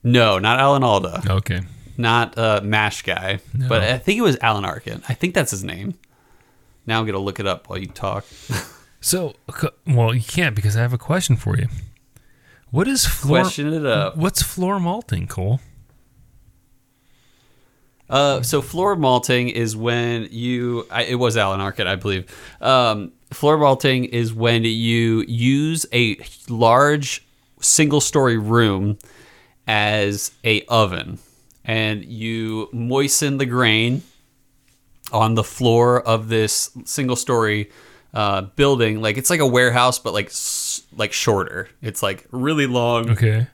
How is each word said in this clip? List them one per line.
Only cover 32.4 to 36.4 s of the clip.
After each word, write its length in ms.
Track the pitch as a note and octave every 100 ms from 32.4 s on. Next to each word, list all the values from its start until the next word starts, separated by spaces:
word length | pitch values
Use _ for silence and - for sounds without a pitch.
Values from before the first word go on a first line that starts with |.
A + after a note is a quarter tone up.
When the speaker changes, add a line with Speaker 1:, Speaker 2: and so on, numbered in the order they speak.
| A2 A2 G#2+
Speaker 1:
moisten 640 | A#2 A#2 C3 C#3 - D3 C#3
the 80 | C3+
grain 560 | A#2+ A#2+ A2 A#2 C3 - _ _ _ _ _ _ _ _ _ -
on 220 | A2 A2
the 100 | A2+
floor 560 | G#2 - B2 A#2 A#2+ B2
of 300 | A#2 A2+ A2
this 400 | A2+